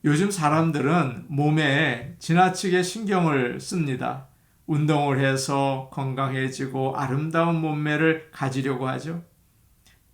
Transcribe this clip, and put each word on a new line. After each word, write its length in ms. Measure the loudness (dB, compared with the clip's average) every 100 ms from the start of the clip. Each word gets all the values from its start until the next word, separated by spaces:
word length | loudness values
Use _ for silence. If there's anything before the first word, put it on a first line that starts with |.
| 2
요즘 260 | 2 2
사람들은 920 | 0 2 2 2 0 2 2 0 -4 -6
몸에 880 | 0 2 2 2 2 2 -2 -8 -12
지나치게 640 | 2 4 4 2 0 2
신경을 760 | 0 -4 0 2 4 2 0 -4
씁니다. 680 | -6 -2 -2 -2 -4 -6 -14 _ _ _ -4
운동을 540 | 0 2 2 2 2
해서 720 | 2 0 0 0 0 -2 -6
건강해지고 1040 | -6 -6 -2 -2 -2 -4 -4 -6 -2 -2 -2
아름다운 600 | -2 -2 0 0 2 2
몸매를 720 | 0 -2 -2 2 2 2 -6
가지려고 560 | -6 -4 -2 -2 -2 -4
하죠. 340 | -4 -8 -10 -12 _ _ _ _ _ _ _ _